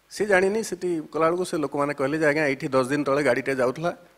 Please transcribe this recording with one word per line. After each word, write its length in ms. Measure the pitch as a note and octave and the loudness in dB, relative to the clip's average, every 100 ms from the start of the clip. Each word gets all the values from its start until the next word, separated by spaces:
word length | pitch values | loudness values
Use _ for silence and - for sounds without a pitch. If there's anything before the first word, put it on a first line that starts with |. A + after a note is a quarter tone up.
| _ | _
ସେ 160 | - G#3 | -6 2
ଜାଣିନି, 360 | F#3 F#3+ G#3+ | 2 2 0
ସେଠି 380 | A3 F3 F3+ E3 D3+ | -4 -6 -4 -4 -4
ଗଲାବେଳକୁ 320 | D3+ D#3+ F3 | 0 2 2
ସେ 120 | F3+ E3+ | -2 -4
ଲୋକମାନେ 380 | C#3 D3 C#3+ | -4 -2 -2
କହିଲେ 240 | C#3+ C3+ D#3 | -2 -2 2
ଯେ, 80 | D#3 | 2
"ଆଜ୍ଞା, 180 | D3 D3+ | 2 0
ଏଇଠି 220 | C3+ D#3 | -2 0
ଦଶ 180 | C3+ B2+ | 0 2
ଦିନ 160 | C#3+ | 0
ତଳେ 200 | C#3 C3+ | 0 2
ଗାଡ଼ିଟେ 320 | C#3 B2 C3+ | 2 2 0
ଯାଉଥିଲା, 420 | C3 B2 C3 E3+ - - | 0 0 0 -4 -6 -12